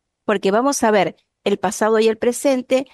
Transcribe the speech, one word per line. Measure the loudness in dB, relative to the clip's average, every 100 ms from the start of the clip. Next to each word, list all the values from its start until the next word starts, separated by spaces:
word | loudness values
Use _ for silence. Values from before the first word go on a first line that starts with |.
| _ _
porque | -4 -2 0
vamos | 0 0 0
a | 2
ver | 2 0 -6 _ _ -4
el | -4
pasado | -4 -2 0 2
y | 2
el | 0
presente | -4 -2 -2 -2 -2 -2 -4